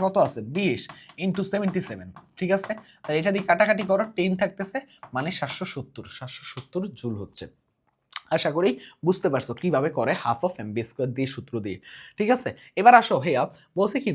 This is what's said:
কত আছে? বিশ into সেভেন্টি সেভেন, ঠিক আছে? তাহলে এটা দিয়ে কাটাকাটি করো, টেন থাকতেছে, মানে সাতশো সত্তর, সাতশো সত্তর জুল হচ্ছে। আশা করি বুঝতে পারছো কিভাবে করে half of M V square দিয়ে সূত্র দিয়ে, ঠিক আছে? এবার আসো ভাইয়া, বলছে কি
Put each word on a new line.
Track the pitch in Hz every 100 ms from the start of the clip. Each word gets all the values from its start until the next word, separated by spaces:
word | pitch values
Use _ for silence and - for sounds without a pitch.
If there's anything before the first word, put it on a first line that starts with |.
| 190
কত | 190 143
আছে? | 117 107 160
বিশ | 190 120 - - - -
into | 190 190 190
সেভেন্টি | 202 196 185 180
সেভেন, | 101 92 - - -
ঠিক | 180 196
আছে? | - 214 - -
তাহলে | - 156
এটা | 180 196
দিয়ে | 196
কাটাকাটি | 226 214 208 190
করো, | 196 220 -
টেন | 185 185
থাকতেছে, | 196 - 190 269 269 _ - 123
মানে | 151 -
সাতশো | 135 - 185
সত্তর, | - 131 - - -
সাতশো | 131 - -
সত্তর | - - 180 196 131
জুল | 120 104
হচ্ছে। | 98 - - _ _ _ _ _ - - - 165
আশা | 165 151
করি | 190 254 - - 160
বুঝতে | 185 185
পারছো | 135 - 117
কিভাবে | 180 139 139 -
করে | 120 185
half | 117 117 180
of | 180 107
M | 107
V | 113
square | - 131 123
দিয়ে | 131 -
সূত্র | - 117 101
দিয়ে, | 92 - - - -
ঠিক | 208 247
আছে? | - - - -
এবার | 233 240
আসো | 220 208
ভাইয়া, | 180 127 147 - _ 170
বলছে | 208 262
কি | 220